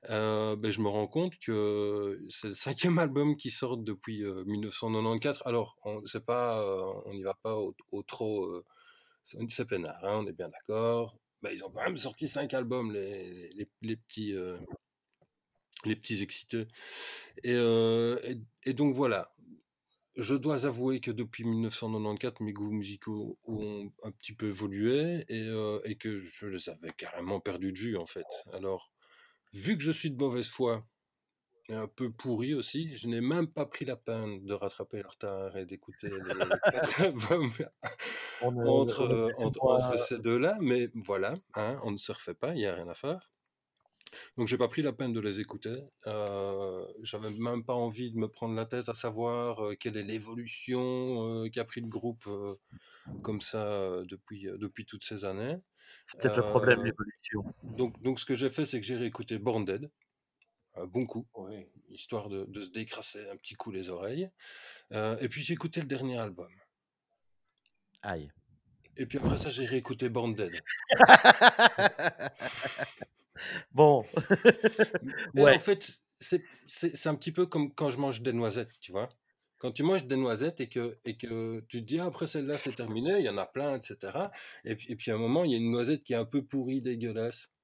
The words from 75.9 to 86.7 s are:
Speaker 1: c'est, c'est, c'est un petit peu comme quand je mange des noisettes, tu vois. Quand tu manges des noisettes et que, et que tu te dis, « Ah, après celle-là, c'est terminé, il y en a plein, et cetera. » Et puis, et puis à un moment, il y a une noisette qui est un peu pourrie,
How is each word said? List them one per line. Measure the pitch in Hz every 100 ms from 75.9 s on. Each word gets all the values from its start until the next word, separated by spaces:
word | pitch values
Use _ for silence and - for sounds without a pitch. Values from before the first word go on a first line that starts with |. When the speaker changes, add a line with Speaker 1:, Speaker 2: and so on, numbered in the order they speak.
| - _ _
Speaker 1:
c'est, | - 180 - - -
c'est, | - 170 147
c'est | 160
un | 147
petit | -
peu | 160 175
comme | 165 143
quand | - 147
je | 123
mange | 139 113
des | 123
noisettes, | 117 113 107 113 -
tu | -
vois. | 95 120 - _ _ _ _
Quand | 127
tu | 117
manges | 151 190 127
des | 135
noisettes | 131 110 151 170
et | 117
que, | 123 120 110
et | 120 113
que | 120 113 113 113 113
tu | 120
te | 113
dis, « | 160
Ah, | 180
après | - 160
celle-là, | 156 139 147
c'est | 135 120
terminé, | 113 107 143 202
il | 127
y |
en | 101
a | 92
plein, | 131 143 131
et |
cetera. » | - 101 98 135 196 - - - -
Et | 110
puis, | -
et | 113
puis | -
à | 110
un |
moment, | 117 147
il | 175
y | 117
a |
une | 117
noisette | 120 120 151
qui | -
est | 120
un | 117
peu | 143
pourrie, | 135 139 127